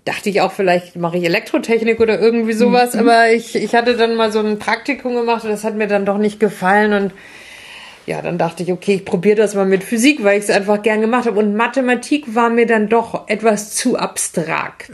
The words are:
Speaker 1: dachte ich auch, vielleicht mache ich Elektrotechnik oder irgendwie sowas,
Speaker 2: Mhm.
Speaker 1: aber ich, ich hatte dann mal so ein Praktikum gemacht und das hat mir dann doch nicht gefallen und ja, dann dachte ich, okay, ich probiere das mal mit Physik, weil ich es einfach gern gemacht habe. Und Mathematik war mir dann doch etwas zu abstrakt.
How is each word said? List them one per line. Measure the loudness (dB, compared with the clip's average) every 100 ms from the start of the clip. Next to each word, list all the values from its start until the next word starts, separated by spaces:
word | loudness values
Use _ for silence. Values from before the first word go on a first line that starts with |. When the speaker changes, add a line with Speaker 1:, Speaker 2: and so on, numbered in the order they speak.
Speaker 1:
dachte | -10 -6 -2
ich | 0
auch, | 0
vielleicht | 0 0 0 -2 -6
mache | -4 -2
ich |
Elektrotechnik | 0 -2 0 -4 0 0 0 2
oder | 0 2
irgendwie | 2 2 -2
sowas, | 2 4 4 2
Speaker 2:
Mhm. | 2
Speaker 1:
aber | 4 4 4
ich, | 2 0 -4
ich | 0
hatte | 0 2 0
dann | 0
mal | 2 0
so | 0
ein | -2 -2
Praktikum | -2 -4 -4 -6 -4
gemacht | -4 -2 -2
und | -4
das | -4
hat | -4
mir | -4 -2
dann | 0 0
doch | 0
nicht | -2 0
gefallen | -2 0 2 4 4
und | 2 -2 -6 -20 -20 -20 -20 -20 -20 -20 -16 -4
ja, | -2
dann | -2 -2
dachte | -4 -2
ich, | -4
okay, | -4 0
ich | -2
probiere | 0 0 2 2
das | 2
mal | 2 2
mit | 0
Physik, | 0 2 2 2
weil | 2 2
ich |
es | 2
einfach | 0 2 0
gern | 0 0
gemacht | 0 0 0
habe. | 0
Und | 0 0
Mathematik | -2 0 0 -2 -2 -4 -2
war | -2 2
mir | 2
dann | 2 2 2
doch | 0 0 -8 -6
etwas | -2 0 0 -4
zu | -4 -2 -2
abstrakt. | -4 -6 -6 -4 -4 -4 -6 -12 -14